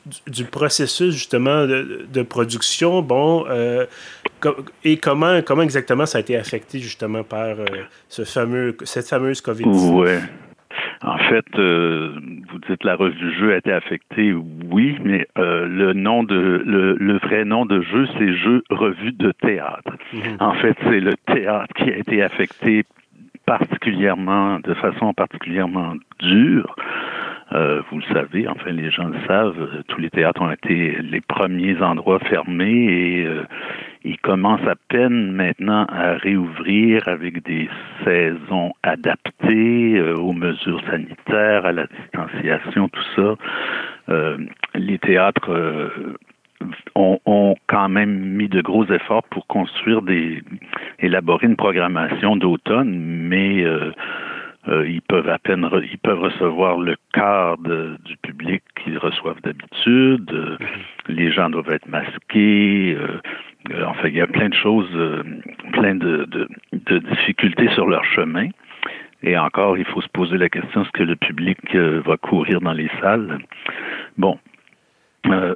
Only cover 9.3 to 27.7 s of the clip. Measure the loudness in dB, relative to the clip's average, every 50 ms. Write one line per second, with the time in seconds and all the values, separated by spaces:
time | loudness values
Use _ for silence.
9.3 | -2 -2 -4 -6 -4 0 2 4 4 6 6 6 6 6 6 6 4 2 0 -6
10.3 | -12 -16 -20 -20 -20 _ _ _ -10 -10 -10 -10 -10 -8 -6 -6 -2 0 2 2
11.3 | 2 2 2 0 0 2 2 4 4 4 2 2 0 0 -2 -6 -8 -10 -12 -12
12.3 | -14 -14 -16 -16 -16 -14 -6 -6 -6 -2 0 -2 0 2 2 0 0 -2 -4 -4
13.3 | -2 0 2 2 2 2 2 0 0 0 -2 -4 -8 -8 -8 _ -2 2 2 2
14.3 | 2 0 -4 -8 -10 -12 -6 0 4 4 4 4 2 0 0 0 0 0 -2 -2
15.3 | _ 0 0 2 2 0 0 -2 0 2 2 2 2 2 2 2 2 2 2 2
16.3 | 2 2 4 4 2 2 2 2 2 4 4 4 2 2 2 2 2 2 0 0
17.3 | 0 0 2 2 2 0 2 2 0 0 0 0 0 0 0 0 0 0 2 2
18.3 | 2 2 2 4 4 4 2 0 0 0 2 0 0 -2 -4 -6 -4 0 0 0
19.3 | 0 2 0 0 0 0 -4 -6 -8 -8 -10 -12 -12 -12 -14 -12 -10 -8 -8 -8
20.3 | -4 -2 0 0 0 2 2 2 2 2 2 2 2 2 2 0 0 -2 _ -2
21.3 | 0 0 0 0 -2 -2 -2 -6 -4 -2 0 0 0 -2 -2 0 0 2 2 0
22.3 | 0 -2 -2 -2 -4 -2 2 2 4 4 2 -2 _ _ _ _ _ _ -20 -20
23.3 | -20 -8 _ -2 0 0 0 -2 -2 -4 -2 -2 0 2 2 0 0 0 0 0
24.3 | 2 2 2 2 0 -2 -2 -4 -2 0 0 -2 0 0 -2 -2 0 0 -2 -4
25.3 | -4 -8 -8 -4 -2 -2 -2 -2 -2 -4 -4 -4 -6 -10 -12 _ -12 -4 0 4
26.3 | 6 6 6 6 6 4 2 0 -6 -10 -10 -8 -8 -8 -8 -8 -8 -8 -10 -10
27.3 | -12 -14 -10 -4 -2 0 2 2